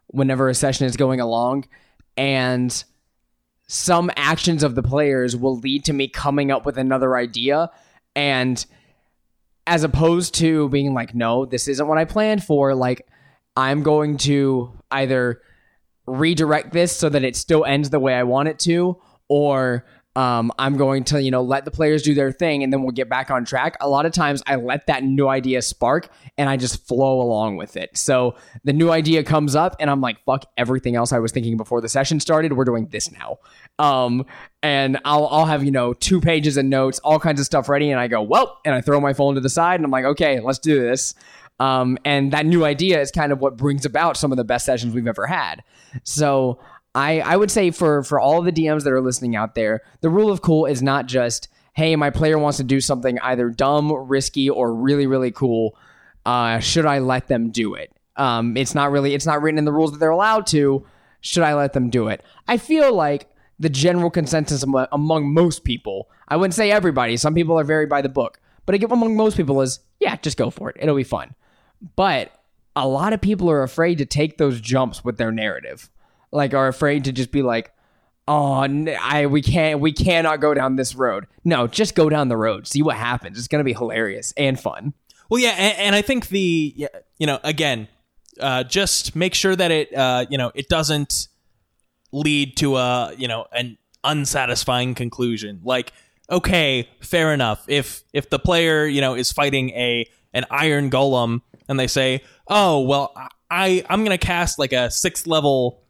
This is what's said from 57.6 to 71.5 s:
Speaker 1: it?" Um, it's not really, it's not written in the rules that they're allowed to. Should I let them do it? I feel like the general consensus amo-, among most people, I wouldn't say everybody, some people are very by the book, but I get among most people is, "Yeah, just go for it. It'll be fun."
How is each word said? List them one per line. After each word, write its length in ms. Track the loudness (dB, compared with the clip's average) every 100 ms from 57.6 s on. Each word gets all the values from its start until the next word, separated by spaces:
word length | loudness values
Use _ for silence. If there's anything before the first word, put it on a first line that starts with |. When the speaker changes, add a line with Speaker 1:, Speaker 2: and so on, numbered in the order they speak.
| -4
Speaker 1:
it?" 180 | -4 -14 _ _ -4
Um, 400 | -2 0 -2 -2
it's 180 | -2
not 160 | 0 0
really, 220 | 2 0
it's 120 | 0 -2
not 160 | 0
written 160 | 0 0
in 80 | 0
the 60 |
rules 200 | 2 0
that 60 | 2
they're 100 | 2
allowed 360 | 2 2 0 2
to. 380 | 2 2 0 -4 _ _ _
Should 220 | -4 0
I 100 | 2
let 200 | 2 0
them 160 | 0 0
do 180 | 0 -2
it? 140 | -6 _ -16 -4
I 80 | -4
feel 380 | 2 4 4
like 340 | 4 0 -2 -6 _ _ _
the 100 | -2
general 400 | 2 2 4 2
consensus 540 | 0 0 -2 0 -2
amo-, 240 | 0 0 0
among 420 | -2 0 0 2
most 300 | 2 2 0
people, 440 | -4 -6 -6 -10 -12 _ -2
I 80 | 0
wouldn't 180 | 0
say 160 | 2 2
everybody, 480 | 4 2 0 0 0
some 160 | 0
people 240 | 0 2 2
are 40 |
very 200 | 2 2
by 160 | 2 0
the 80 | 0
book, 320 | -2 -4 _ _ _
but 100 | -2
I 40 | 0
get 120 | 2
among 240 | 2 2
most 220 | 2 2 2
people 240 | 0 2
is, 200 | 0 -4 _ -4
"Yeah, 160 | -2 -2
just 220 | -6 -2
go 100 | -4
for 220 | -4 -12
it. 60 | -4
It'll 160 | 0 0
be 80 |
fun." 300 | 0 -6 -8 -18 _